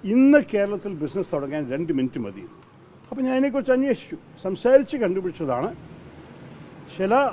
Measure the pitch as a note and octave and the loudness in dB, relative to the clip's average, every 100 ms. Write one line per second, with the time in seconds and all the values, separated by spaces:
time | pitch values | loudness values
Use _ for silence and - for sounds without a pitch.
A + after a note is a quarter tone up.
0 | F#3+ A#3 C4+ D4 - G#3 G3+ G#3 G3+ F3 | 0 4 6 6 4 -2 0 -2 -8 -8
1 | C#3+ F#3+ F#3 D3+ C#3 D3+ C3+ C3+ E3 C#3+ | -6 -6 -4 -4 -4 -6 -6 -6 -2 -2
2 | C3 C#3 G#2 G2 F2 - - - - - | -2 -4 -10 -10 -18 -20 -20 -20 -20 -20
3 | - C#4+ B3+ C4 C#4 C4+ C4 B3+ C#4 A#3 | -14 -6 -2 0 0 -2 0 0 2 -2
4 | - - - - F#3+ F#3+ A#3+ C4+ C4+ C#4+ | -4 -16 -16 -12 -8 -4 4 4 4 -2
5 | G#3 F#3 F#3 - D3+ B2 F3 - - - | -2 -2 -4 -6 -4 -2 -4 -8 -18 -20
6 | - - - - - - - - - - | -20 -20 -20 -20 -20 -20 -20 -20 -20 -6
7 | F#3+ A#3+ C#4 | 0 2 2